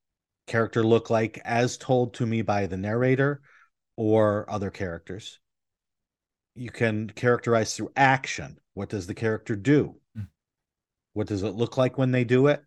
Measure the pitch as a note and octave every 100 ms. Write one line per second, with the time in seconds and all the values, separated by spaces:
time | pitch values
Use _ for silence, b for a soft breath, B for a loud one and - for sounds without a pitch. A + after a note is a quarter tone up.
0 | _ _ _ _ - A#2 A2 A#2 A2 A2+
1 | - A2+ A2 - - A#2 A#2+ - - B2+
2 | A#2+ - A#2 A2+ A2 G2+ G2 F#2 G#2 A#2
3 | B2+ C3 C#3 C#3+ b b b _ _ -
4 | G#2+ A2 G#2+ G#2 - G#2 F#2+ - F#2+ E2+
5 | - G2 - - _ _ _ _ _ _
6 | _ _ _ _ _ - A#2+ - A2+ G#2+
7 | A2 - B2 A#2+ - A2+ G#2+ - G#2+ -
8 | C3+ C3+ - - - - _ - G2 G#2
9 | F2 - A2+ A2 - G#2+ G2 D3 G2+ -
10 | _ A2 G2+ _ _ _ _ _ _ _
11 | _ G#2 G#2 G#2 G#2 F#2+ A#2+ - B2+ C3+
12 | B2+ B2+ A#2+ B2 C#3+ D3